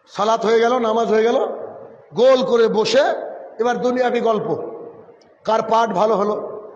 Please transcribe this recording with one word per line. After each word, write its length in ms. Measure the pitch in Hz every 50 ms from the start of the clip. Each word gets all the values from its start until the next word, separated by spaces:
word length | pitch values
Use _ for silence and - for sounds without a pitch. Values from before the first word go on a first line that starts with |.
| _
সালাত 380 | _ - - 202 220 226 - -
হয়ে 140 | 214 233 226
গেল, 200 | 233 233 254 254
নামাজ 280 | 233 214 220 233 226
হয়ে 160 | 208 214 220 220
গেল, 220 | 240 240 294 - - - - - - - - - - - - - - 147
গোল 320 | 190 247 262 262 254 226
করে 220 | - 240 233 226
বসে 360 | 208 185 220 208 220 226 269 311 370 - - - - - - - - - -
এবার 220 | 233 247 240 185
দুনিয়াবি 380 | 240 254 247 254 247 240 220 233
গল্প, 440 | 208 226 220 196 - - 147 - - - - - - - - - - - - _ _ _ _ _ -
কার 180 | 202 220 226
পাট 280 | 220 214 226 226 233 208
ভালো 260 | 175 175 214 226 214
হলো, 460 | 185 208 208 208 - - - - - - - -